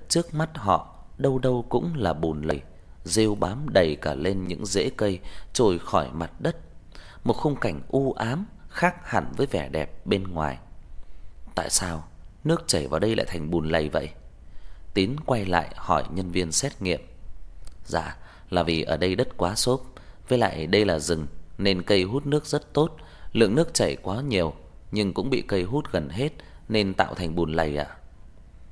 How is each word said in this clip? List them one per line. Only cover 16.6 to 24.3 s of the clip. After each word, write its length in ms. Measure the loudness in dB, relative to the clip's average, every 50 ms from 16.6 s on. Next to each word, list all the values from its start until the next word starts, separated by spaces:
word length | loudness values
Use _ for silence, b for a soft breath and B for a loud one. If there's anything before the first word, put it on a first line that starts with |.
| -2 -2 -4 -2
nghiệm. 180 | 0 0 0 -2 -4 -10 -16 -12 -10 -10 -8 -8 -8 -10 -10 -10 -10 -10 -10 -10 -6
"Dạ, 320 | -2 -2 -2 -2 -4 -8 B B B B B B 0
là 120 | 2 2
vì 200 | 4 4 2 2
ở 140 | 2 0 0
đây 180 | 2 2 2 2
đất 140 | 2 0 0 0
quá 180 | 0 0 0 2
xốp, 260 | 2 2 4 2 2 0 -8 B B B B B B B 0
với 100 | 4 4
lại 280 | 4 2 2 -2 0
đây 180 | 4 4 4 6
là 140 | 4 2 2
rừng 280 | 2 0 0 0 0 -4 -6 -8 -8 -10 -6 0
nên 240 | 2 2 2 2
cây 200 | 4 4 4 4
hút 240 | 4 2 0 -2 0
nước 200 | 2 2 2 2
rất 260 | 0 -2 -2 -2 0
tốt. 240 | 2 2 2 2 0 B B B B B B B
Lượng 220 | 4 6 6 6 6
nước 200 | 4 4 4 2
chảy 220 | 2 2 2 2
quá 240 | -2 -4 -4 -4 -2
nhiều 340 | 0 2